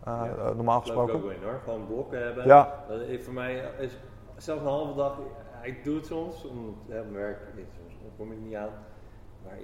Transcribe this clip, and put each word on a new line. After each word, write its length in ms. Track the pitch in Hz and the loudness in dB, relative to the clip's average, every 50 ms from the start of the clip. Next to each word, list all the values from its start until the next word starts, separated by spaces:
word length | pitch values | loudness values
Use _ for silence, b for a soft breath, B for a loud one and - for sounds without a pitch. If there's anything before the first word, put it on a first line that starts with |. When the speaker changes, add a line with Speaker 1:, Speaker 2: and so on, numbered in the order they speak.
| - | -8
Speaker 1:
eh, 100 | 120 117 | -6 -4
Speaker 2:
Ja, 120 | 117 117 | -4 -4
Speaker 1:
eh, 300 | 120 - 110 107 113 110 | -4 -4 -2 -2 -2 0
normaal 260 | 113 117 117 117 120 | 2 2 2 2 2
Speaker 2:
geloof 0 | |
ik 40 | 117 | 2
Speaker 1:
gesproken. 280 | 120 117 123 120 113 110 | 0 2 2 2 2 2
Speaker 2:
ook 60 | - - | 0 -2
wel 80 | 98 | -4
in, 120 | 92 90 95 | -6 -6 -6
hoor. 160 | 107 123 131 - | -6 -6 -6 -6
Gewoon 240 | 117 113 110 104 95 | -6 -6 -6 -6 -4
blokken 360 | 110 127 143 - 135 123 120 | -4 -4 -4 -4 -4 -4 -4
hebben. 220 | 120 117 123 123 131 | -4 -4 4 12 12
Speaker 1:
Ja. 360 | 139 143 131 - - - - - | 12 12 12 12 6 -6 -8 -8
Speaker 2:
Dat 140 | 110 113 | -6 -6
is 220 | 120 127 127 120 123 | -4 -4 -6 -6 -8
voor 100 | 123 127 | -8 -6
mij 300 | 127 123 127 127 127 131 135 127 - | -6 -4 -4 -4 -4 -6 -8 -8 -6
is 180 | 135 123 - - - - - - - - - - | -6 -8 -8 -10 -14 -16 -18 -18 -18 -18 -18 -12
zelfs 240 | - 160 156 147 | -8 -6 -6 -4
een 60 | 143 139 | -2 -2
halve 280 | 139 151 156 143 135 | -2 -2 -2 -2 -2
dag, 220 | 139 139 139 - - - - - - - - - 117 | 0 0 0 -2 -4 -8 -12 -12 -14 -14 -16 -14 -12
ik 220 | 120 127 127 127 - | -10 -10 -10 -6 -4
doe 120 | 147 151 | -4 -2
het 100 | 156 151 | -2 -4
soms, 400 | - 170 160 165 180 165 - - | -6 -6 -6 -6 -8 -10 -12 -12
om, 300 | 135 123 120 113 107 101 - - - | -12 -10 -10 -10 -10 -10 -12 -12 -10
hè, 80 | 113 113 | -8 -8
mijn 120 | 110 101 101 | -8 -8 -6
werk, 240 | 98 101 104 95 - - - - | -6 -4 -4 -6 -8 -12 -14 -14
soms 380 | 101 90 - - - 85 85 - - - 104 - - | -14 -14 -14 -16 -16 -18 -18 -18 -16 -16 -16 -14 -12
kom 140 | 107 110 | -12 -12
ik 60 | 110 110 110 | -10 -12 -10
niet 100 | 110 110 | -8 -8
aan. 140 | 104 104 107 107 107 - b b b b b b b b - - - 98 | -6 -6 -8 -8 -12 -14 b b b b b b b b -18 -18 -18 -16
Maar 140 | 92 98 101 | -16 -14 -14